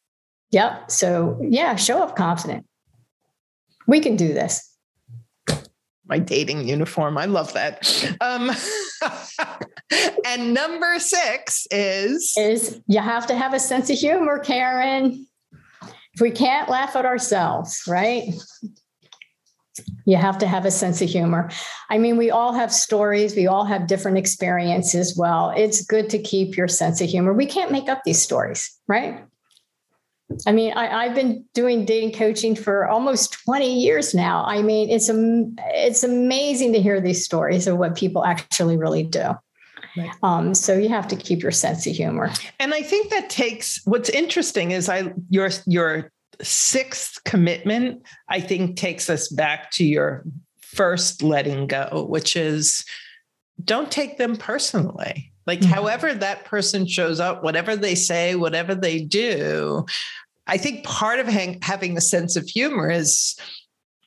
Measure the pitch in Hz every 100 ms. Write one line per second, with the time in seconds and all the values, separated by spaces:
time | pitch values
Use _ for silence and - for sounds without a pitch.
0 | _ _ _ _ _ 196 226 - - -
1 | 185 175 170 - 311 247 320 208 - 165
2 | 370 - 175 170 165 147 - _ _ _
3 | _ _ _ _ _ _ _ _ - 302
4 | 302 190 165 143 - - - _ _ _
5 | _ 117 - _ - - - _ _ _
6 | - 143 175 131 151 147 123 139 151 -
7 | 151 151 175 190 147 104 139 - - -
8 | - 175 247 247 240 220 392 427 381 -
9 | 311 - - - - - - - - -
10 | - - 247 247 240 240 311 339 339 349
11 | - 349 294 254 - - - 202 202 190
12 | 202 294 - - 214 226 220 - - 208
13 | 214 233 240 247 262 269 262 254 254 269
14 | 294 359 311 285 285 254 254 254 262 269
15 | 269 254 269 _ _ - _ _ - -
16 | _ - 233 233 254 277 302 254 269 269
17 | 254 247 247 196 165 151 170 - - 175
18 | 208 240 220 170 - - 214 - _ _
19 | _ - - _ _ _ _ - - 185
20 | - 185 196 190 202 185 190 180 180 170
21 | 175 180 170 170 170 - - - - 220
22 | 233 233 233 226 240 247 226 - - 214
23 | 208 208 208 208 185 190 208 196 170 190
24 | 196 190 190 - 180 180 175 170 185 175
25 | 175 175 170 165 170 - 214 - - 220
26 | 214 214 208 196 190 190 180 - 160 165
27 | 170 180 185 202 277 - 359 277 269 262
28 | - 165 - 131 - - - - - 208
29 | 277 - - _ _ _ _ _ _ _
30 | _ _ _ - - 214 226 - 233 220
31 | 240 240 262 220 - - 247 240 196 220
32 | 220 220 220 214 226 220 208 202 - 214
33 | 269 247 - - - 262 262 247 247 156
34 | - 185 175 170 - 208 214 214 214 226
35 | 220 220 226 233 226 - - 78 247 233
36 | 247 247 247 262 294 262 254 220 196 196
37 | 185 180 - 165 156 180 180 175 175 170
38 | 190 185 180 170 - - 170 165 160 156
39 | 160 160 - - _ _ - - - -
40 | 170 - 196 170 170 190 - 190 214 226
41 | 190 196 - 170 170 165 - 165 - 160
42 | - 160 - - - - 269 302 302 403
43 | 415 415 381 - 240 226 - - - 240
44 | 240 262 330 349 - - 175 185 180 185
45 | 185 180 180 190 190 180 - 170 165 156
46 | 117 _ _ _ - - - 262 262 -
47 | - - - 202 175 170 196 220 247 247
48 | - - - 190 185 185 180 180 190 170
49 | - 160 - 143 151 151 - - 160 147
50 | 147 135 160 139 - _ - - 185 175
51 | - - 151 147 139 139 139 135 139 156
52 | 151 156 156 175 156 151 156 - - -
53 | - - _ _ _ - 175 226 294 -
54 | 285 285 240 220 - 247 - - 180 -
55 | - - - _ - 180 185 190 208 240
56 | 320 240 196 202 - 208 196 202 185 180
57 | 170 160 175 180 160 160 180 214 202 175
58 | - 170 175 180 165 165 170 190 180 165
59 | 151 202 240 170 151 76 76 147 170 -
60 | - - - _ - 185 269 285 - -
61 | 214 240 240 208 180 180 180 196 185 170
62 | 170 180 170 180 175 220 277 262 156 170
63 | 151 - - - - - _ _ _ _